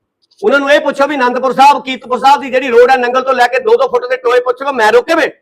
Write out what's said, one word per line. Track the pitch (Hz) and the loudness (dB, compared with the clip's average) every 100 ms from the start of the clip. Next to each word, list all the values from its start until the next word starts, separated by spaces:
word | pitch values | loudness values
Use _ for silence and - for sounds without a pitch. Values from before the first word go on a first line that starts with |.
| _ _ _ _ | _ _ _ _
ਉਹਨਾਂ | 202 277 | -2 0
ਨੂੰ | 277 | 2
ਇਹ | 302 | 0
ਪੁੱਛੋ | 302 277 277 | 0 -2 -2
ਵੀ | 294 | -2
ਅਨੰਦਪੁਰ | 247 247 254 | -2 -2 -2
ਸਾਹਿਬ, | 247 277 269 | 2 2 2
ਕੀਰਤਪੁਰ | 262 254 226 240 | -2 -10 -8 -2
ਸਾਹਿਬ | 262 269 | 2 0
ਦੀ | 269 | 0
ਜਿਹੜੀ | 254 269 | -4 0
ਰੋਡ | 233 247 | 4 4
ਹੈ | 262 | 4
ਨੰਗਲ | 240 254 | 0 -2
ਤੋਂ | 262 | -2
ਲੈ | 254 247 | 0 0
ਕੇ | 254 | 0
ਦੋ | 220 233 | 0 0
ਦੋ | 247 | 0
ਫੁੱਟ | 240 247 | -2 -4
ਦੇ | 254 | -4
ਟੋਏ | 233 247 | -2 0
ਪੁੱਛੋ | 247 247 269 | -2 -4 -6
ਮੈਂ | 262 214 | -2 2
ਰੋਕੇ | 233 277 330 | 2 2 0
ਵੇ? | 240 - | -2 -6